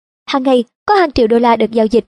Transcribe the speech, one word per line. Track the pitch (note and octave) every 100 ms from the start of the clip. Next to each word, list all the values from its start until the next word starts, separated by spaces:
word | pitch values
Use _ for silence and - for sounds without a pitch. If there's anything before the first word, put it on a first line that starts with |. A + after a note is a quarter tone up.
| _ _ -
Hàng | C#4
ngày, | C4+ B3+ A3+ _ -
có | G4+
hàng | E4
triệu | C4+ A3
đô | A#3
la | A#3+ A3+
được | G#3+
giao | A3+ A3
dịch | A#3